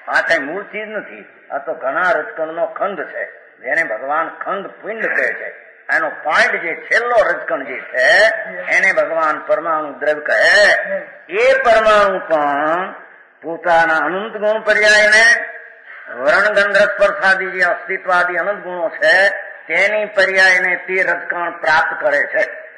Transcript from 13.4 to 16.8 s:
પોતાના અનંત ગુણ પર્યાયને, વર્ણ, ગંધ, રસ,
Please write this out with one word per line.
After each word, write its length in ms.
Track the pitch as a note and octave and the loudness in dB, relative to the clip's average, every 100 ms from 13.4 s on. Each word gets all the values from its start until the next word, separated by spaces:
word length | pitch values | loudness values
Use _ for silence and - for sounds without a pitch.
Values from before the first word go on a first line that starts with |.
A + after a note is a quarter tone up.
પોતાના 540 | D3+ E3 F3+ E3 D#3+ D#3+ | -12 -4 2 4 4 0
અનંત 420 | D3+ F#3+ A3 G#3 | -2 -4 -6 -4
ગુણ 240 | G#3 A3 | -2 0
પર્યાયને, 840 | G#3 G#3 G#3+ G#3 G#3 G#3+ A#3 - - - - - - - - A#2+ | 2 2 6 6 6 6 6 4 -2 -12 -20 -20 -20 -20 -14 -4
વર્ણ, 380 | C#3 F3+ G#3 | 2 2 2
ગંધ, 240 | G3+ G3+ | 2 2
રસ, 60 | G3 | 4